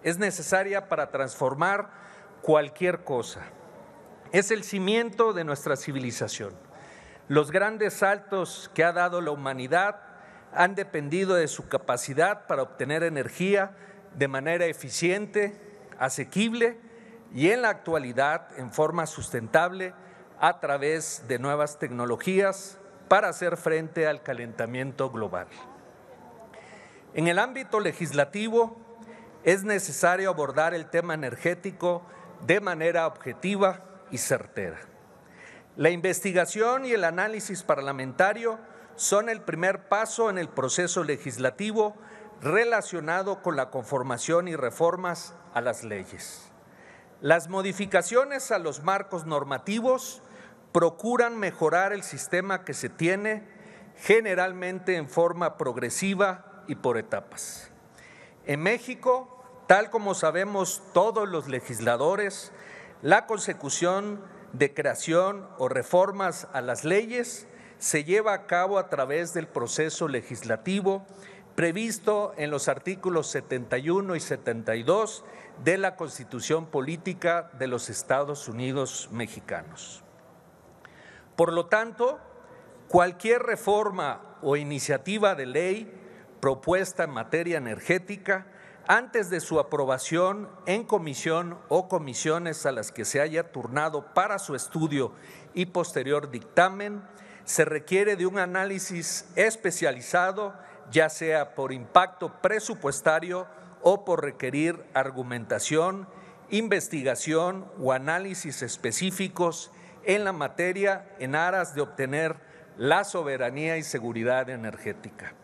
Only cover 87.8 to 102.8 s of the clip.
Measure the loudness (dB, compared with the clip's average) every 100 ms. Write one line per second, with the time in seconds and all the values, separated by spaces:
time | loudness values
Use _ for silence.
87.8 | 0 0 0 -8 -2 -2 -4 -20 -20 -12
88.8 | 4 4 4 -2 0 -4 0 0 2 0
89.8 | 0 0 0 2 2 0 -10 -10 -2 -2
90.8 | 0 -2 0 -4 0 0 -2 -10 0 0
91.8 | 2 -2 -2 -4 0 0 -2 -2 -2 -2
92.8 | -6 -6 -2 0 0 0 -4 -8 -4 -2
93.8 | 0 -2 2 2 2 -2 -4 -6 -4 -2
94.8 | 0 0 -2 -4 -20 -20 -10 -4 -2 -2
95.8 | -2 -2 0 0 0 -12 2 4 4 2
96.8 | -8 -8 -14 -20 -20 -16 -4 2 4 2
97.8 | 2 2 4 2 0 0 -2 -2 -2 -4
98.8 | -6 -6 -6 -6 -4 2 2 2 -2 0
99.8 | 0 0 0 2 2 -2 -6 -10 -20 -20
100.8 | 2 4 4 2 0 2 0 -4 -6 -6
101.8 | 6 6 6 -4 -10 0 2 2 -2 -4